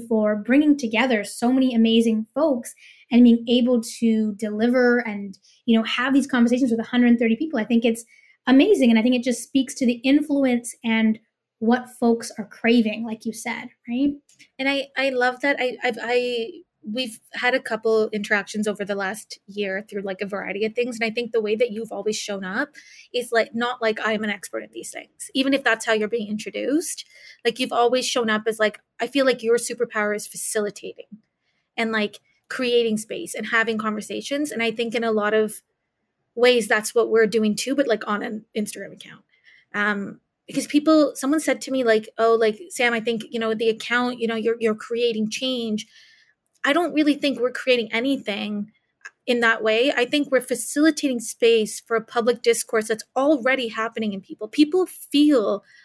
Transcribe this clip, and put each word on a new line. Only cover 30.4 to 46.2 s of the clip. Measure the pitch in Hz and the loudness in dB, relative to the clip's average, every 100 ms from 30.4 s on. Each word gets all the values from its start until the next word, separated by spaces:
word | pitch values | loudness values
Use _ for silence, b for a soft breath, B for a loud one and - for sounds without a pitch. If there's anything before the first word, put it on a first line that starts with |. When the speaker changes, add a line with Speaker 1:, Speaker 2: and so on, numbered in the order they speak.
| - 220 208 - 196 - - 208 _ _ _ _ _ - | -6 -4 -4 -6 -14 -16 -20 -20 _ _ _ _ _ -6
Speaker 2:
and, | 226 | -2
like, | 220 208 - _ _ - | -2 -4 -6 _ _ -12
creating | - 247 240 226 214 | -6 0 2 2 -2
space | - 190 - | -6 -10 -10
and | - 214 | -10 -2
having | 233 220 220 | 0 0 -2
conversations." | 220 214 208 214 - 285 294 | -4 -6 -8 -10 -6 -4 -4
And | 226 | -4
I | 226 | -4
think | 226 233 | -4 -4
in | 233 226 | -2 -2
a | |
lot | 214 208 | 0 2
of | 214 214 - - _ _ _ _ _ _ - | 2 0 -4 -18 _ _ _ _ _ _ 0
ways, | 247 247 214 | 4 4 2
that's | 220 214 | 0 0
what | 240 220 | 0 4
we're | 220 220 | 4 4
doing | 220 214 208 | 2 0 0
too, | 247 277 | -2 0
but, | 247 | 2
like, | 214 220 | 0 -2
on | 208 | -4
an | 240 214 - 220 | -4 -10 -10 -6
Instagram | 208 202 196 | -6 -8 -14
account. | - - - _ b b b b | -16 -20 -20 _ b b b b
Um, | 202 208 202 196 - _ _ - | -4 -2 -2 -6 -12 _ _ -10
because | 277 226 | -6 0
people, | 294 302 311 285 - | 2 4 4 4 0
someone | 269 311 | -2 0
said | 302 254 | 0 -2
to | - | -2
me, | 262 | 0
like, | 233 220 220 - | 2 2 0 0
"Oh, | 226 226 | 2 4
like, | 220 214 175 | 2 0 -6
Sam, | - 240 | -2 0
I | 233 | 0
think, | 233 226 - | -2 -4 -6
you | 233 | -6
know, | 220 220 | -4 0
the | 226 | 0
account, | 220 - 240 247 247 | -2 -2 0 0 -2
you | 226 | -4
know, | 226 | -2
you're, | 220 233 | -2 0
you're | 226 214 | -2 -2
creating | - 233 240 214 214 | -6 -2 -2 -2 -4
change." | - 262 247 226 214 - b b b | -4 -4 -4 -4 -6 -8 b b b